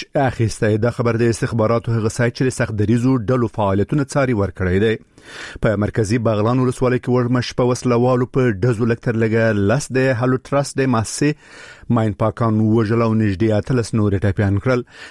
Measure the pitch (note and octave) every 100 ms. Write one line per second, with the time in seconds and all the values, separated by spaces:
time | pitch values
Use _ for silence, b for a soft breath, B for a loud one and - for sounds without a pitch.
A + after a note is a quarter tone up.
0 | - D3 C3 - A2 - A2 G#2+ A#2 A2+
1 | A#2 A2+ A#2 A2+ B2+ A#2 A2 A#2 A#2+ A#2
2 | G#2+ - A#2+ - B2+ - A2+ G#2 G#2 A#2+
3 | B2+ C3 G2 B2+ A2+ - G2 G2 G2 D3+
4 | C3+ D3 C3 G#2+ G2 - F#2 F#2+ A2 A2+
5 | - B B B B B A#2+ G2+ G#2 -
6 | G2 A#2+ A2+ G#2 A2 C3 B2+ - B2 B2
7 | - B2 A#2+ B2 - - B2 B2 B2 A#2
8 | B2 B2+ B2+ C3+ B2+ F#2+ B2 G#2+ A#2 A#2
9 | C3 A2 A2+ A2+ A2+ G#2 G2 C3 - B2+
10 | C3 A#2 B2+ C3 - C#3+ C#3 - C3 A2+
11 | G#2 - D3 D3 - - - - - A#2+
12 | A2 F#2+ A2 - A2+ G#2+ A2 A#2 G#2+ A#2
13 | A2+ A2 G#2+ F2+ A2 G#2 - B2+ G#2+ A2+
14 | G#2 G2 G#2 F#2+ G2 G2 C3 B2 A#2+ B
15 | B